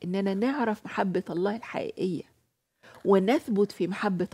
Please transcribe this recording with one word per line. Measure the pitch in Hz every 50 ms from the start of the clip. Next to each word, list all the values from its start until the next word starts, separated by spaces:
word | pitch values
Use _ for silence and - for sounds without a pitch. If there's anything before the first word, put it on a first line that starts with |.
| -
إننا | 175 180 196 196 196 190
نعرف | 196 220 262 277 294 240 226 214 - -
محبة | 185 - 214 196 190 175 180 - -
الله | 165 170 185 202 214
الحقيقية | 226 - - - - - - - - 170 190 175 - - - _ _ _ _ _ _ _ _ _ _ - - - - -
ونثبت | 175 196 190 185 202 262 320 - - 214 196 208 196
في | - - 180 165
محبة | 196 - - 208 185 175 180 -